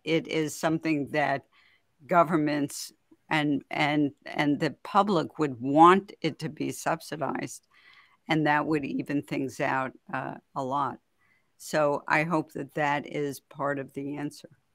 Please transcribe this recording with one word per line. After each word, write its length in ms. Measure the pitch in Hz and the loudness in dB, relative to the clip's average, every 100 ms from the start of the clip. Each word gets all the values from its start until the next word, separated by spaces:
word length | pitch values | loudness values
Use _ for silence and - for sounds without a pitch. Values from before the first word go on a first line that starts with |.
| - | -2
it 220 | 160 - | -2 0
is 260 | 160 151 - | -2 -2 -2
something 520 | 165 160 160 147 127 | -2 0 0 -2 -2
that 380 | 151 143 139 - _ _ _ _ _ 139 | -2 0 -2 -6 _ _ _ _ _ 0
governments 880 | 175 156 165 151 147 139 - - - _ - - | 4 4 4 0 0 -2 -6 -14 -16 _ -18 -2
and, 340 | 156 147 143 - | 0 2 0 -2
and, 420 | - 147 151 143 - - | -2 0 2 0 -2 -8
and 340 | - 147 143 | -2 0 0
the 120 | 156 - | 0 -4
public 540 | - 202 202 180 - - | -2 2 4 2 0 -2
would 220 | 151 120 | -4 -2
want 540 | 131 143 170 190 196 - | 0 8 10 8 2 -6
it 180 | 160 - | -6 -6
to 80 | 160 | -8
be 240 | 151 135 | -6 -8
subsidized. 960 | 131 - 165 - 156 135 - 139 - _ _ - - _ _ - | -4 -4 -4 -4 -6 -6 -6 -8 -12 _ _ -20 -20 _ _ -2
And 180 | 160 151 | 2 4
that 180 | 147 151 | 2 2
would 200 | 156 135 | -2 -2
even 360 | 131 135 143 | -6 -4 -4
things 380 | 139 143 131 - | -4 -4 -4 -2
out, 320 | 139 135 131 - - | -2 -2 -4 -8 -10
uh, 220 | 135 135 - - 147 | -8 -8 -10 -12 -8
a 80 | |
lot. 360 | 131 139 135 - _ _ _ _ _ _ | -4 -2 -4 -6 _ _ _ _ _ _
So 460 | - 156 147 143 - | -4 0 2 0 2
I 160 | 156 | 2
hope 300 | 160 160 - | 2 0 -2
that 220 | 156 139 - | -6 -8 -2
that 320 | 147 147 - | 0 0 -4
is 320 | 147 143 131 | -4 -4 -6
part 380 | - 147 139 143 | -12 -6 -4 -4
of 140 | 135 | -6
the 220 | - 139 143 | -10 -8 -8
answer. 340 | 147 - - _ _ | -8 -10 -20 _ _